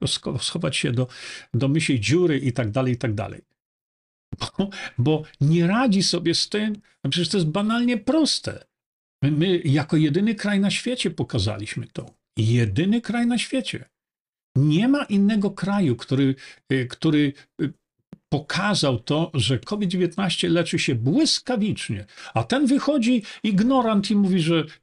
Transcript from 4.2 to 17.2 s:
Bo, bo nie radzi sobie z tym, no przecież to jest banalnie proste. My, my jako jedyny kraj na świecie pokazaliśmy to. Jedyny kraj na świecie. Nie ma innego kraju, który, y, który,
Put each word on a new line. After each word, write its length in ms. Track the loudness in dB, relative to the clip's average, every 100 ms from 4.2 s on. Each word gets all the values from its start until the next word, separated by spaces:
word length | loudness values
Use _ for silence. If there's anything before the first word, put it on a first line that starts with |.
| _ -12
Bo, 300 | -8 -4 -4 -6 -8 -2
bo 260 | 0 0 -2 -2
nie 260 | 2 4 4
radzi 360 | 2 4 2
sobie 320 | 2 0 0 -2
z 140 | -2
tym, 240 | -2 -2 -4 _ _
no 60 | -4
przecież 200 | -2 0
to 80 | 0
jest 120 | 0
banalnie 480 | 0 0 0 0 0
proste. 680 | 2 2 2 0 -6 -10 -14 _ _ _ _ -4
My, 80 | 0
my 300 | 2 2 2 2
jako 320 | 0 2 2
jedyny 380 | 2 2 0 0
kraj 240 | -2 0
na 120 | 0
świecie 400 | 0 -4 -4 -4
pokazaliśmy 760 | -4 -4 -2 -2 -4 -8 -10 -10
to. 180 | -12 -14 -16 _ -2
Jedyny 640 | 2 2 2 0 2 0
kraj 260 | 0 -2 0
na 100 | 0
świecie. 520 | -2 -4 -4 -8 -12 _ _ _ _ _ _ 0
Nie 320 | 4 4 4
ma 160 | 2
innego 480 | 2 2 2 2 0
kraju, 440 | -2 -2 0 0 0
który, 400 | -2 0 2 0 -8 -14 -4
y, 160 | -2 -2
który, 460 | -2 0 2